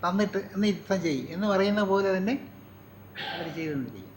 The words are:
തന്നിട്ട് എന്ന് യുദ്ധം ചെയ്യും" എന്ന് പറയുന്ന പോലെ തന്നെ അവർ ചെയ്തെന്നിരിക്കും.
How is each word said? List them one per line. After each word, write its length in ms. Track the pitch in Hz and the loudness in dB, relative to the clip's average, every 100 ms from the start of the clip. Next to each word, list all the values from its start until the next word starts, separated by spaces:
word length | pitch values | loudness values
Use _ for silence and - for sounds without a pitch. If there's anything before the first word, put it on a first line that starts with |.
തന്നിട്ട് 340 | 170 190 202 190 | 2 2 2 0
എന്ന് 300 | - 190 208 | -4 0 2
യുദ്ധം 340 | 180 - 190 | 2 0 0
ചെയ്യും" 260 | 165 139 127 | 2 0 -2
എന്ന് 180 | 170 208 | -2 2
പറയുന്ന 360 | 190 202 208 | 4 4 4
പോലെ 340 | 202 196 196 190 | 4 4 4 2
തന്നെ 180 | 190 285 - - - - - - - - - | 2 0 -4 -16 -18 -18 -18 -18 -16 -10 -8
അവർ 140 | 175 160 156 | -6 -6 -4
ചെയ്തെന്നിരിക്കും. 580 | 160 143 120 101 - | -4 -2 -4 -8 -14